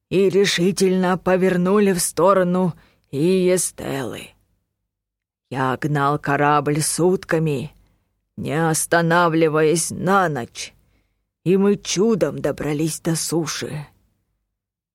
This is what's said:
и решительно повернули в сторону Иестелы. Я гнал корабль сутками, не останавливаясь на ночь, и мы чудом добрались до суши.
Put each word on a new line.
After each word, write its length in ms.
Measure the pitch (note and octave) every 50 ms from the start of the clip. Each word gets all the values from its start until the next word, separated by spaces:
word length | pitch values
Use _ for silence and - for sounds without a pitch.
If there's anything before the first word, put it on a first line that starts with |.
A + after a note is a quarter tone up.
| _ -
и 200 | D#3 F#3 G3 F#3
решительно 880 | D3+ G3 G3+ E3+ - E3+ E3+ G3+ E3 - G3 F#3 F#3 F#3 F#3 F3+ F#3
повернули 760 | E3+ - F3+ F#3 F3+ F#3 F#3 F3+ F3+ F3 F#3 G3+ G#3+ G3+ G3
в 80 | F#3 F3+
сторону 760 | - - - - E3 G3 G3 F#3+ F3+ F3+ F3+ F#3 F#3 F3 - - _ _ _ _ _ _
Иестелы. 1160 | - C3+ D#3 F3+ F#3+ F#3 F3+ F3+ F#3 F3 - - - - - C3+ C3+ C#3 B2+ G2+ G#2 G2+ - - _ _ _ _ _ _ _ _ _ _ _ _ _ _ _ _ _ _ _ _ _ _ _ _
Я 280 | B2 C3+ C3 C3 - -
гнал 400 | - D3 D3 C#3+ C#3+ C#3+ D3 D3
корабль 600 | - D3 C#3+ C#3 D3 D3 D3 D3 C#3 D3 D3 D#3
сутками, 920 | D3 - - D#3+ E3 F3+ F#3 F#3+ - - E3+ D#3+ D#3+ D#3 C#3+ B2 - - - _ _ _ _ _ _ _ _ _ _ _ _
не 180 | - - C3 C3+ D#3+ E3 D#3+
останавливаясь 1200 | D#3+ - - - E3+ E3+ E3+ E3 E3+ F3 F3 E3+ D#3 E3 E3 D#3 D3 D#3 D#3+ D3+ E3+ D#3+ - -
на 380 | - - C#3+ F3+ G3 G3 F3+ D#3+
ночь, 440 | C#3+ B2 A#2 - - - - - - _ _ _ _ _ _ _ _ _ _ _ _ _ -
и 140 | D#3+ F#3+
мы 200 | F#3+ G3 G3+ G3+
чудом 640 | G3+ - - - E3+ G#3 A#3 A3 E3+ E3+ C#3+ C3+ C#3
добрались 600 | C#3+ D3 C3 - C3+ D3 D3+ D3 D#3+ D#3+ - -
до 160 | - E3+ E3
суши. 720 | D#3 - - D3+ E3+ D#3 D3+ - - - - - D3+ C#3+ - _ _ _ _ _ _ _ _ _ _ _ _ _ _ _ _ _ _ _ _